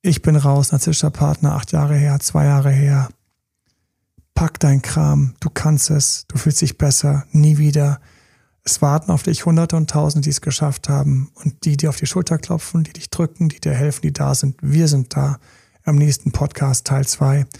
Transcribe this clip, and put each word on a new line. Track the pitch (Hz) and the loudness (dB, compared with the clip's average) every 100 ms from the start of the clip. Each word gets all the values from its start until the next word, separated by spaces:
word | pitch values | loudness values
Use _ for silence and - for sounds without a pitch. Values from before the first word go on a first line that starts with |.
ich | 190 156 | 0 0
bin | - | 2
raus, | 151 139 139 139 | 2 2 2 2
narzisstischer | 139 - 156 147 | 0 0 -2 -2
Partner, | - 147 147 147 | 0 -2 0 0
acht | 147 - | -2 -2
Jahre | 160 143 | -2 0
her, | 147 147 143 | 2 2 0
zwei | - 151 | -2 0
Jahre | 143 139 139 | 2 2 4
her. | 135 143 139 131 - _ _ _ _ _ _ _ _ _ _ _ | 2 4 2 0 -8 _ _ _ _ _ _ _ _ _ _ _
Pack | - 165 - | -2 -2 0
dein | 147 139 | 2 2
Kram, | - 160 151 147 139 - | 0 0 2 2 0 -2
du | 156 | -8
kannst | - 156 147 - | -4 0 0 0
es, | 151 - - - | 0 0 -4 -6
du | 127 | -2
fühlst | 160 139 | -2 0
dich | 147 - | -2 0
besser, | 147 - 147 143 - | 0 0 0 -2 0
nie | 156 151 147 | 4 4 4
wieder. | 151 147 143 143 _ _ _ _ _ _ | 2 2 0 -2 _ _ _ _ _ _
Es | - - | -6 0
warten | 143 156 175 | 0 0 0
auf | 160 | -2
dich | - 156 | 0 -2
Hunderte | 175 165 165 165 | 2 2 2 0
und | 151 | 0
Tausende, | 151 151 151 | 0 0 0
die | 143 | -2
es | 139 | -4
geschafft | - 135 147 139 - | -6 -2 -4 -4 -2
haben. | 143 143 131 135 | -2 0 -2 -4
Und | - - - | -6 -6 -4
die, | 160 143 | -2 0
die | 156 | -2
auf | |
die | - 147 | -4 -4
Schulter | 185 - 160 | -4 -2 -4
klopfen, | - 165 - 170 | -2 -6 -4 -4
die | 156 | -4
dich | - - | -8 -10
drücken, | - 165 - 160 | -4 -4 -2 -4
die | - | -2
dir | 156 | -4
helfen, | 131 147 - | -2 -2 -2
die | 156 | -6
da | 139 139 | -2 -2
sind. | 139 139 - | 0 -2 -4
Wir | 139 151 160 | 0 2 2
sind | 139 127 | 0 -2
da. | - 139 135 _ _ _ _ | -4 -2 -4 _ _ _ _
Am | - | 0
nächsten | 147 147 131 - | 2 2 0 -4
Podcast | - 143 - 139 123 | -2 -4 -2 -2 -2
Teil | - 135 135 | -2 -2 -2
zwei. | - 139 139 131 | 0 0 0 -2